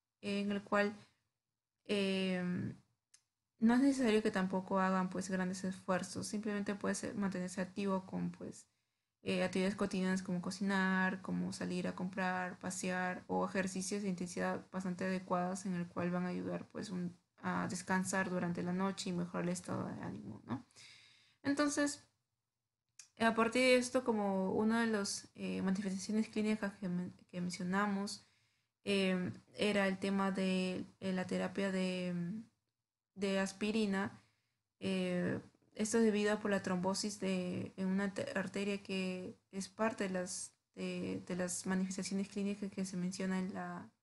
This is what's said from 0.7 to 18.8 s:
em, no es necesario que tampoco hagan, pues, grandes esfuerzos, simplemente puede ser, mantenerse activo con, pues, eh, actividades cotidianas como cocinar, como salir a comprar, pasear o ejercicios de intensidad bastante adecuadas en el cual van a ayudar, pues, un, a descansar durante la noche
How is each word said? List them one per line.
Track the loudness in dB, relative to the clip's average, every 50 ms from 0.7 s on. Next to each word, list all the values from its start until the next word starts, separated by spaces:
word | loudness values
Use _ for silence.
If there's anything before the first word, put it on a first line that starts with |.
| 4 4 4 2 0 -6 -14 -20 _ _ _ _ _ _ _ _ _ _ _ _ _ _ _
em, | -2 0 2 2 2 2 2 2 0 0 0 0 -2 -2 -2 -4 -4 -6 -10 _ _ _ _ _ _ -20 -20 _ _ _ _ _ _ _ 4
no | 6 6 8
es | 8
necesario | 6 6 6 4 4 4 6 4 4
que | 2
tampoco | 2 2 2 2 0 0 0 2 2 4
hagan, | 4 4 4 2 2 0
pues, | -2 -4 -4 -2
grandes | 0 0 0 -2 -2 -2 -4
esfuerzos, | -4 -4 -4 0 0 0 0 0 -2 -6 -6 -6
simplemente | -4 -4 -4 -2 -2 -2 -2 -2 -4 -4
puede | -2 -2 -2 -2
ser, | -2 -4 -4 -2
mantenerse | -2 0 0 0 -2 -4 -4 -4 -4
activo | -4 -4 -4 -2 0 0 0 0 -2
con, | -4 -4 -4 -2 -4
pues, | -4 -6 -10 -12 -12 -14 -18 _ _ _ _ _ _ _ _ _ _ _ -4
eh, | -2 0 2 2
actividades | 2 2 2 2 2 2
cotidianas | 0 -2 0 0 2 2 2 2 2 0
como | 0 -2 -2
cocinar, | -2 -4 -4 -2 0 2 2 2 2 4 4 4 4 2 0 -2
como | -4 -4 -2 -2 -2 -2 -4
salir | -4 -4 -2 -2 -2 -2
a | -2 -2
comprar, | -4 -4 -4 -2 -2 -2 0 0 -2 -2 -4 -6
pasear | -6 -6 -6 -4 -4 -2 -2 -2 0 -2 -2 -4 -6 -4
o | -2 0 0 0
ejercicios | 0 0 0 0 0 -2 -4 -4 -4 -4 -2
de | -2 -2
intensidad | -2 -2 -4 -4 -2 -2 0 0 0 -2 -6 -8
bastante | -6 -4 -4 -4 -2 -2 -2
adecuadas | -2 -2 -2 -2 0 0 0 0 0 -2 -4 -4
en | -2 -2
el | -2 -4
cual | -4 -4 -2 -2 0
van | 0 0 0
a | -2
ayudar, | -2 -4 -4 -4 -4 -6 -8 -8
pues, | -10 -10 -8 -6
un, | -4 -4 -4 -4 -6 -10 _ _ _ -8 -4
a | -2 -2 0 -2 -2
descansar | -4 -4 -2 0 2 2 2 2 0 0 0 0
durante | 0 -2 0 0 -2 -2 -2
la | -2 0
noche | 0